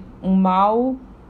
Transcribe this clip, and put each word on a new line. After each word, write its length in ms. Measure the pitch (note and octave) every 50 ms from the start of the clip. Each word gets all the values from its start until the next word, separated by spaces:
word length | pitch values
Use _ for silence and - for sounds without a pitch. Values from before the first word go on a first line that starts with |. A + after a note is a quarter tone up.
| - - - -
um 140 | - F#3 F#3+
mal, 600 | F#3+ F#3+ F#3 F#3 F#3+ G3 G#3 A3 A#3 B3 C4 C4 C4 - - - - -